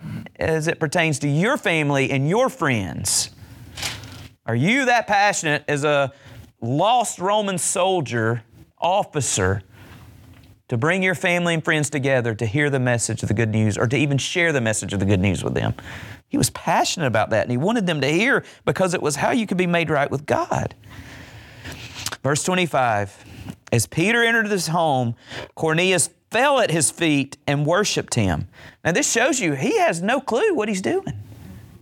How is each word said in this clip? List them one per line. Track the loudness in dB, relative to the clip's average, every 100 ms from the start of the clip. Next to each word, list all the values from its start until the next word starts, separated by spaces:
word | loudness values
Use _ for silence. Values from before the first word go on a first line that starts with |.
| -10 -10 -12 -4
as | 0 0 0
it | -2
pertains | 0 2 2 0
to | 0
your | 2 2 2
family | 0 0 2 2 2
and | 2 2
your | 2 0
friends. | 0 0 0 -2 -4 -2 -2 -4 -10 -20 -20 -18 -10 -8 -8 -14 -18 -20 -16 -4
Are | 0
you | 2 2 4
that | 2 2
passionate | 2 4 2 0 -2 0
as | 0
a | 2 2 2 -4 -20 -20 -20 _
lost | -2 0 2 2 0 -2
Roman | 0 0 0 -2
soldier, | -2 0 2 2 0 0 0 0 -6 -20 -20 _
officer, | 0 0 0 -2 -2 0 0 0 -4 -20 -20 -20 -20 -20 -20 -20 -20 -20 _
to | -2
bring | 2 2
your | 0 0
family | 0 2 2
and | 0
friends | 0 0 0
together | -2 2 2 0 -2
to | -2
hear | 0 0
the | 2
message | 0 0 -2 -4
of | -2
the |
good | 0 0
news | 2 0 2
or | 0
to | 2
even | 2 0
share | 0 0 2
the | 2
message | 0 -2 -2
of | -2
the | 2
good | 2
news | 2 0
with | -2
them? | -2 -2 -4 -10 -14 -16 -18 _
He | -2
was | -2
passionate | -2 -2 0 0 0 0
about | 0 2
that, | 2
and | 0
he | 0
wanted | 0 0 0
them | 0
to | 0
hear | 2 2 2 -2 -6 -4
because | 0 0
it | 0
was | -2 0
how | 0
you | 0 0
could | 0
be | 0
made | 0 2
right | 0 0
with | -2 -2
God. | -2 0 -4 -4 -8 -20 -20 -18 -20 -20 -20 -20 -18 -16 -14 -14 -12 -12 -6
Verse | -2 0
twenty-five, | 0 0 2 2 2 0 -2 -8 -20 -18 -16 -16 -2
as | 0 0
Peter | 0 2 2
entered | 2 2 0
his | -2 0
home, | 0 0 0 -2 -4 -12 -14 -14 -4
Cornelius | 0 2 2 2 0 -6 _
fell | 0 2 4
at | 2
his | 2 0
feet | 0 2 2 0 -6 -4
and | 0 2
worshiped | 2 0 -2 -2 0
him. | 0 0 -4 -14 -20 -6
Now | -2
this | 0 0
shows | 2 2 2
you | 0
he | 0 0 2
has | 2 0
no | 0 -2
clue | 0 0 2
what | 0 -2
he's | -2
doing. | -2 -2 -4 -10 -12 -18 -18 -18 -20 -20